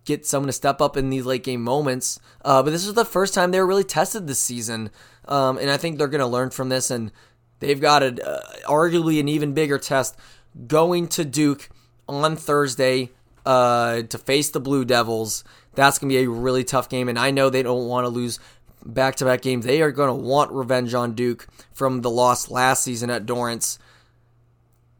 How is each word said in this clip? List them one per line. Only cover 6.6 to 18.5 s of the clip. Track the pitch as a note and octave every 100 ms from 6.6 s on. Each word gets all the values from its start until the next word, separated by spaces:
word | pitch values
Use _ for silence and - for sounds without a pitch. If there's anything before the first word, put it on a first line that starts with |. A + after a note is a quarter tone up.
| C3
this, | B2+ -
and | B2 A2 - _ _ _ _
they've | C#3+ C#3
got | D3 D3
a, | C3 A#2+ -
uh, | C2+ - - -
arguably | D3 E3+ E3+ E3 D#3
an | C#3+
even | D3+ D3
bigger | C#3 D3+ C#3
test | - C3+ B2 - - - _ C3 A#2+
going | D3+ E3+ F3 E3
to | - D3+
Duke | D3 D3 C#3 - - _ _ -
on | C#3+ D#3 D#3
Thursday, | D#3 D3 C#3 B2 C3 C3 B2 _ _ _
uh, | C3+ B2+ B2 A#2+ A#2 A#2
to | A2+ A#2
face | - C#3+ D3
the | D3
Blue | C3 C#3 B2
Devils. | A#2+ A2+ A2+ A2 - - - _
That's | - C#3 -
gonna | C#3
be | C3
a | B2+
really | A#2 B2+ C3
tough | B2+ C3+ -
game, | B2+ B2
and | A#2+
I | C3+
know | C#3 C3+
they | B2+
don't | B2 B2 A#2+
wanna | B2 B2
lose | A#2+ A#2+ - -